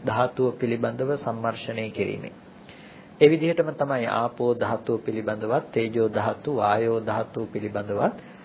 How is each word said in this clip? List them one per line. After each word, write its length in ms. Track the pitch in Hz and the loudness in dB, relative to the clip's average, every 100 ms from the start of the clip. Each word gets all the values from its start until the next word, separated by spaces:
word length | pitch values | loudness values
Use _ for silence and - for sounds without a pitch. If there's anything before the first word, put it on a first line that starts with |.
ධාතුව 480 | 123 110 123 - 127 | -2 2 0 2 0
පිළිබඳව 560 | 120 120 117 117 120 131 | 0 -2 0 -2 -2 -2
සම්මර්ෂණය 720 | 143 120 113 117 113 - 113 110 | -2 -2 -2 -4 -4 -6 -6 -6
කිරීමෙන්. 460 | 107 101 101 - - - - - - - - - - | -4 -4 -4 -10 -16 -20 -20 -20 -20 -20 -20 -10 6
ඒ 120 | 151 | 6
විදිහටම 420 | 160 165 165 156 | 6 2 2 0
තමයි 340 | 147 143 135 113 | 0 0 0 0
ආපෝ 420 | 110 120 - 120 | 0 0 0 0
ධාතුව 460 | 113 107 113 - 113 | 2 2 -2 0 -2
පිළිබඳවත්, 640 | - 110 107 107 107 135 - | -2 -4 -2 -2 0 -2 0
තේජෝ 400 | - 113 113 110 | -2 0 2 2
ධාතු, 420 | 107 107 107 - | 2 0 -2 -2
වායෝ 440 | 131 104 104 113 113 | 0 4 4 4 2
ධාතුව 440 | 110 110 113 131 110 | 0 -2 -4 -6 -6
පිළිබඳවත් 680 | 107 107 101 104 101 165 - - - | -4 -4 -4 -4 0 0 -2 -14 -20